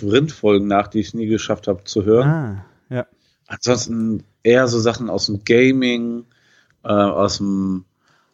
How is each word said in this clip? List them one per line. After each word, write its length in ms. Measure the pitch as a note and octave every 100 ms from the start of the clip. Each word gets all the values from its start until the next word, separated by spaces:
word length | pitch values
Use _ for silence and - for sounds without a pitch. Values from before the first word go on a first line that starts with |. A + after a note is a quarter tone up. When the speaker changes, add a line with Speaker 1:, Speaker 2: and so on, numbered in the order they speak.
Speaker 1:
Rindfolgen 640 | G2+ A#2 D#3 - G#2+ G2+ G2+
nach, 200 | G2+ G2+
die 120 | G#2+
ich 140 | G2+
nie 120 | A#2 A2
geschafft 400 | A2 - G#2+ -
hab 220 | F#2 -
zu 160 | A2
hören. 240 | G2+ A2+ C#3
Speaker 2:
Ah, 360 | D#3+ B2 F#2+ - _ -
ja. 160 | B2+ - _ _ _ -
Speaker 1:
Ansonsten 760 | - - B2 A#2 A2+ A2+ G#2+ - _
eher 260 | A2 B2 B2+
so 100 | A#2
Sachen 300 | A2+ A2+ A2
aus 180 | G2 -
dem 180 | G2+ G#2
Gaming, 800 | A#2 C3 C3+ B2+ A#2+ A#2 A#2 A#2+ _ _ _ _ _
äh, 40 | -
aus 500 | G#2 G2+ D#2 G2+ -
dem, 480 | G2+ G2 F#2+ F#2 F#2 _ _ _ _